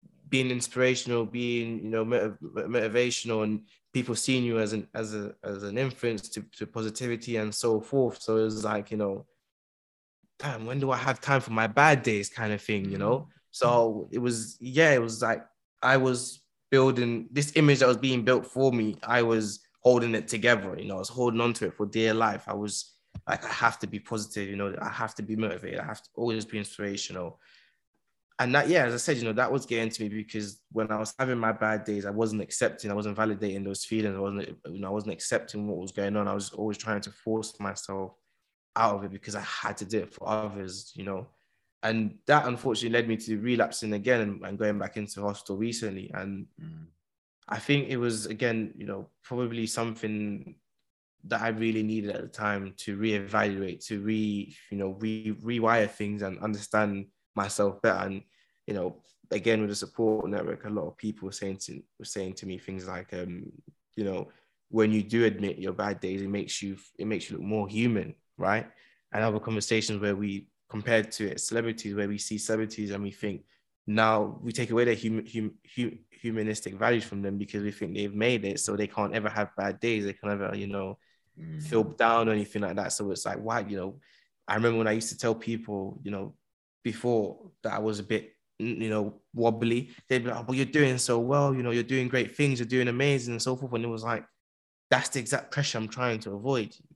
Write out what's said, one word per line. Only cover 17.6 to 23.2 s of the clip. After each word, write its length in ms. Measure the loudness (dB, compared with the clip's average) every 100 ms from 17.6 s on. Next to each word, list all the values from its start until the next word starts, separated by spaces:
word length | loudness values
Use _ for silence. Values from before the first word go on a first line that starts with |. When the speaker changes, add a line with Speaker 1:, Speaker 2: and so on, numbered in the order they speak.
| 8 10
Speaker 1:
that 100 | 8
was 80 | 6
being 260 | 2 2
built 220 | 6 4 2
for 260 | 2 4
me. 240 | 4 2 -2
I 180 | 2 4
was 380 | 6 4 0 -6 _ _
holding 340 | 8 8 6 0
it 140 | -2
together, 480 | 2 4 4 2 -6
you 60 | -6
know, 80 | -6
I 40 |
was 100 | -6
holding 320 | 0 2 4
on 100 | 2 0
to 100 | -4
it 80 |
for 120 | -2 -2
dear 280 | 2 2
life. 320 | 4 2 0 -6
I 60 |
was 400 | -6 -4 -6 -8 _ _ -10